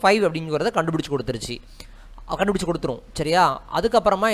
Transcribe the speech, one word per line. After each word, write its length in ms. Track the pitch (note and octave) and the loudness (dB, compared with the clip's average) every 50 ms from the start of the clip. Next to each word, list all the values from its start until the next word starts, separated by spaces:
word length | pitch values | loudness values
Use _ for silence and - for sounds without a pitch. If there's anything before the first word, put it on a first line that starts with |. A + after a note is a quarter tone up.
ஃபைவ் 200 | - F#3+ G3+ A3 G3+ | 4 4 4 4 4
அப்படிங்கிறத 440 | E3+ D#3+ D#3+ E3 D#3+ D3+ C#3+ D#3+ A#3 A3+ | 2 0 -2 -4 -4 -2 -2 -2 0 0
கண்டுபிடிச்சு 360 | F#3+ D#3+ E3 D#3+ D#3 C#3+ D3 C#3+ | 0 0 0 0 -2 -2 -2 -4
கொடுத்துருச்சு, 420 | C3 A#2 A#2+ B2 A2+ - A#2+ A#2+ - - - - - - - - - - - - - - - | -4 -4 -4 -6 -6 -8 -10 -10 -12 -14 -16 -20 -20 -20 -20 -20 -20 -20 -20 -20 -16 -10 -6
அ, 60 | E3 D3 | -4 -2
கண்டுபிடிச்சு 300 | F#3+ G3+ G3 F#3 F3+ E3 | 0 0 0 0 -2 -2
கொடுத்துரும். 340 | E3+ D#3 - D3 A#2+ - - - - - | -2 -2 -4 -4 -6 -6 -10 -10 -6 -4
சரியா? 240 | D3+ D3+ E3 F#3 F3+ D3+ C3+ - - - - D#3+ | -2 2 4 4 4 4 2 -2 -6 -4 -2 0
அதுக்கப்புறமா 500 | G3 A#3 A#3 A3+ F3+ G#3 G3 F#3+ G#3 A3+ | 0 2 2 2 4 4 2 2 2 0